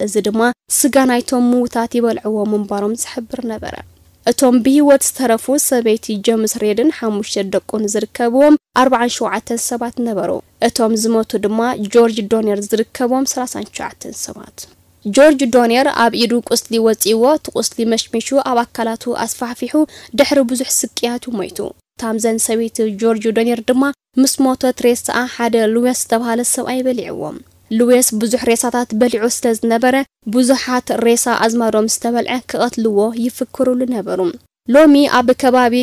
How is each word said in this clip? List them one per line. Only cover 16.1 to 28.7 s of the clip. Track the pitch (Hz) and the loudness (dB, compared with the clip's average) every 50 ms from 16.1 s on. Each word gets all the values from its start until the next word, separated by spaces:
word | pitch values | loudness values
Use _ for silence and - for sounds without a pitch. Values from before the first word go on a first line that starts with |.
| 226 | 2
ኢዱ | 208 233 214 233 240 - | 2 0 2 0 0 0
ቁስሊ | - 233 233 - - 226 226 | 0 -2 -2 -2 -2 -2 0
ወፂዎ፣ | 220 220 220 - - 202 220 220 233 269 | 2 2 2 0 0 0 2 4 4 4
እቲ | 311 302 - - | 2 2 -2 -4
ቁስሊ | - 240 226 - - - 226 | -6 -4 -4 -4 -4 -4 -2
መሽሚሹ | 226 226 226 - - - 226 - - 269 277 | -2 -2 -2 -4 -4 -4 -6 -2 0 0 0
ኣብ | - 262 254 233 | 0 0 0 -2
ኣካላቱ | 240 - - - 226 226 226 - - 240 - | -2 -2 -4 -6 -4 -4 -4 -6 -6 -6 -4
ኣስፋሕፊሑ | - 226 226 - - 254 233 247 - 254 240 - 302 311 - - - - - - | -4 -4 -6 -6 -8 -8 -10 -8 -8 -6 -2 0 0 0 0 -4 -16 -20 -6 -2
ድሕሪ | 220 277 - 285 277 262 | 0 0 2 2 0 0
ብዙሕ | 233 262 240 262 - | 0 -2 -4 -4 -4
ስቅያት | - - - 233 - - - 240 240 240 - 254 | -4 -4 -4 -6 -6 -6 -6 -4 -6 -6 -8 -8
ሞይቱ። | 233 196 180 - - - - - - _ _ _ _ - | -6 -6 -6 -8 -8 -10 -10 -12 -12 _ _ _ _ -8
ታምዘን | 240 226 220 220 220 226 226 226 | -6 -6 -4 -2 -2 -2 -2 -2
ሰበይቲ | - - 226 226 233 220 - - 220 220 202 | -2 -2 -2 -2 -4 -4 -4 -4 -4 -4 -4
ጆርጅ | 196 226 226 226 214 214 226 | -2 -2 -2 0 0 -2 -2
ዶኔር | 208 226 233 240 240 226 | 0 0 0 0 -2 -2
ድማ | 220 - 254 254 277 285 277 _ _ _ - | -2 0 0 0 0 -2 -2 _ _ _ 0
ምስ | 254 269 - - - | 2 2 2 2 2
ሞተት | 269 262 254 - - 254 247 - | 2 2 2 0 0 -2 0 2
ሬሳኣ | - 240 240 - - - - 240 254 247 | 2 2 2 0 -2 -4 -2 -2 -4 -4
ሓደ | - - 233 233 226 226 220 | -4 -4 -2 0 2 2 2
ሉዌስ | 214 220 233 240 247 247 - | 2 2 2 2 0 0 -2
ዝተባህለ | - - 233 226 247 233 226 240 240 | -2 -2 -2 -2 0 -2 -2 -2 -2
ሰብኣይ | - - 262 - - 247 262 | -2 -2 -4 -4 -4 -4 -2
በሊዕዎም። | 254 262 247 226 165 170 - - - 151 - - - _ _ _ _ - | -2 -2 -2 -4 -6 -8 -8 -8 -10 -10 -12 -14 -18 _ _ _ _ -2
ሉዌስ | 220 226 240 240 247 247 254 - 226 | 0 2 4 6 4 4 4 2 -2
ብዙሕ | 214 233 220 247 247 - | -2 -2 -2 -2 0 0
ሬሳታት | 233 226 - - 240 | 0 0 0 0 -2